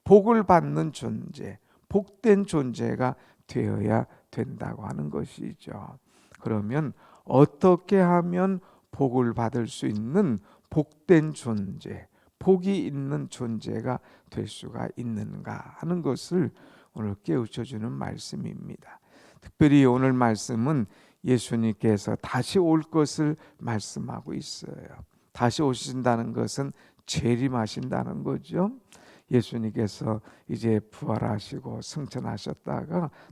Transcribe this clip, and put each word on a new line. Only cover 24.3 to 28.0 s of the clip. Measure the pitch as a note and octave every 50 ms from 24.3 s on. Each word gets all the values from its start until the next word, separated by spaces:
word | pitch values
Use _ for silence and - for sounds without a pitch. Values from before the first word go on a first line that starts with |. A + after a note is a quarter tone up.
| -
있어요. | - - - - - - - - - E2 - - - - - _ _ _ _ -
다시 | - B2 A#2+ - - D#3
오신다는 | C#3 B2+ A2+ - C#3 B2+ C3 B2 B2 A#2 A#2 A#2 A#2 A2+
것은 | A#2+ A#2 A2 - - C#3 C#3 - _ _ _ _ _ _
재림하신다는 | - - - - A#2 A#2+ A#2 C3 C3+ C3 A#2+ A2 G#2+ - - B2+ B2+ - B2+